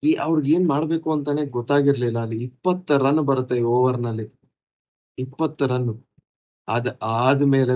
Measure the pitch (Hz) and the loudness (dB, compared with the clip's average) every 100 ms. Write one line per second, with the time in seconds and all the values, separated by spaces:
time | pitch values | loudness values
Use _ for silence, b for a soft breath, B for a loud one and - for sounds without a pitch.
0 | 151 156 151 160 139 165 180 139 156 165 | 2 0 0 0 2 2 2 0 0 -2
1 | 165 156 143 147 143 123 117 143 143 123 | -2 -2 -2 -4 -4 -6 0 2 4 2
2 | 120 117 113 113 123 - 180 185 - 143 | 0 -2 -4 -6 -8 -6 -2 -2 0 2
3 | 135 151 143 131 123 123 117 120 127 123 | 2 0 0 -2 0 -2 0 2 2 0
4 | 120 110 107 _ _ _ _ _ _ _ | -4 -6 -8 _ _ _ _ _ _ _
5 | _ - 127 - 160 151 139 127 123 110 | _ -10 -10 -4 -4 0 -2 0 -2 -6
6 | _ _ _ _ _ _ - 117 120 - | _ _ _ _ _ _ -4 -2 -2 -4
7 | 110 113 127 139 143 135 127 | -4 0 2 2 2 2 2